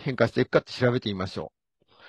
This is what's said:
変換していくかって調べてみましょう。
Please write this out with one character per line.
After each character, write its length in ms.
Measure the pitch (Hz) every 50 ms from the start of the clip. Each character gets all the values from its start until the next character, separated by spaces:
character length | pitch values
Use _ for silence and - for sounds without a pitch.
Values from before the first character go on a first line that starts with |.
変 160 | - 143 127
換 100 | - 113
し 60 | 113
て 80 | - 123
い 60 | 127
く 40 | -
か 80 | - 151
っ 60 | -
て 80 | -
調 180 | - - 127 123
べ 80 | 120 127
て 100 | - 107
み 60 | 98
ま 140 | 92 95 92
し 100 | - 92
ょ 140 | 78 - _ _ _ _ _ _
う。 20 | _ _ _ _ -